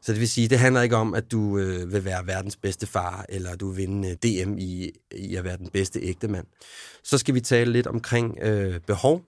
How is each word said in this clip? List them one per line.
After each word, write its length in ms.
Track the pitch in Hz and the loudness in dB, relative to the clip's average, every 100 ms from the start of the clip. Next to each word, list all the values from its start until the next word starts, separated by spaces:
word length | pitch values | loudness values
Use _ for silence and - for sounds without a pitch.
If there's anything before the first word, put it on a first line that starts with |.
Så 100 | - | 0
det 80 | 107 | 0
vil 100 | 117 | 0
sige, 180 | - 117 | 2 4
det 120 | 127 | 6
handler 220 | 127 127 | 6 6
ikke 140 | 123 117 | 4 4
om, 180 | 110 | 2
at 180 | 95 113 | 0 -2
du, 260 | 113 104 101 | 0 0 0
øh, 340 | 95 90 90 | 0 -2 -2
vil 120 | 101 95 | -2 -2
være 220 | 92 90 | -4 -4
verdens 300 | 92 95 - | -4 -6 -4
bedste 300 | 101 95 104 | -4 -4 -4
far, 380 | 104 90 92 95 | -4 -4 -8 -8
eller 260 | 98 90 90 | -8 -8 -6
du 120 | 98 | -6
vil 80 | 95 | -4
vinde, 320 | 95 101 95 | -2 -2 -4
øh, 60 | 85 | 0
D 320 | 117 98 92 | 0 2 0
M 100 | 98 | -2
i, 340 | 92 90 90 - _ - | -4 -6 -8 -12 _ -12
i 200 | 95 90 | -6 -6
at 80 | |
være 140 | 92 90 | -6 -8
den 120 | 90 | -4
bedste 300 | 98 95 - | -2 -2 -2
ægte 260 | 87 90 110 | -4 -4 -2
mand. 180 | 98 82 _ - - - - | -4 -6 _ -20 -20 -20 -18
Så 140 | - 139 | 0 0
skal 180 | - 127 | 2 0
vi 40 | |
tale 300 | 117 123 120 | 4 4 4
lidt 160 | 120 123 | 2 2
omkring, 500 | 117 - 120 117 - | -2 0 0 0 -2
øh, 380 | 110 104 98 90 | 0 0 0 -4
behov. 420 | - 101 131 165 | -2 2 4 2